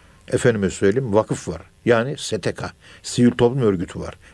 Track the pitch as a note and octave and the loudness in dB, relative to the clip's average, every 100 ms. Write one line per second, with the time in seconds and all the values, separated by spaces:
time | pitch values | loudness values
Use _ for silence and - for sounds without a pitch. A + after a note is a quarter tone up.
0 | - - - - B2 A2+ F#2+ - G2 A#2 | -20 -20 -6 0 2 2 0 2 2 2
1 | B2+ G2+ A2 D#3 - E2 - _ A2 A#2 | 2 2 2 -4 -8 -10 -12 _ 2 2
2 | B2 D3 - G#2+ - - G#2 - - - | 2 -6 -6 -6 -4 -6 -10 -12 -20 -18
3 | - - B2 A#2+ A#2+ C3+ A2+ F#2+ F2+ F#2 | -6 2 2 4 2 2 0 0 -4 -10
4 | D#2+ - - | -12 -14 -18